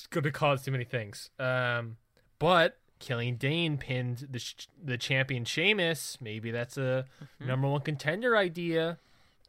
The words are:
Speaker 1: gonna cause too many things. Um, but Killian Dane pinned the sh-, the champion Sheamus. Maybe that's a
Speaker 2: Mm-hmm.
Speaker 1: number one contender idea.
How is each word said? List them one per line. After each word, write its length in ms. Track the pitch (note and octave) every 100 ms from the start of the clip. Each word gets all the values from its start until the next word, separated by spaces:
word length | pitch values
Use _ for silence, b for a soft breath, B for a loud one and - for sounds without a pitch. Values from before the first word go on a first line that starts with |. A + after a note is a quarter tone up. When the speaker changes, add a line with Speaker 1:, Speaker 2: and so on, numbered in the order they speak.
| -
Speaker 1:
gonna 200 | E3+ D3
cause 320 | C#3 D3 C3+
too 80 | C3+
many 140 | C3
things. 460 | A#2+ B2 G2+ - - -
Um, 560 | B2+ B2+ B2 A#2+ A#2 A2+ _ _ _ -
but 380 | D#3 F3+ F3 - _ -
Killian 340 | - A#2+ A#2+ A#2
Dane 420 | C3+ E3 E3+ C#3+
pinned 500 | - B2+ B2 A#2+ C#3
the 80 | B2+
sh-, 300 | - - - -
the 160 | D#3 A#2+
champion 460 | - C3+ C3 B2+
Sheamus. 760 | A2+ - F#3 G#3 E3+ D#3 - -
Maybe 320 | A2+ A2 A2+
that's 240 | A#2 A#2+ C#3
a 260 | C3 C3 C3 -
Speaker 2:
Mm-hmm. 260 | C#3+ - B2+
Speaker 1:
number 180 | C3 C#3
one 140 | D3
contender 560 | D#3+ D3 D3 F#3 B3 A3
idea. 640 | F#3 E3 E3+ D#3+ E3 E3+ _ _ _ _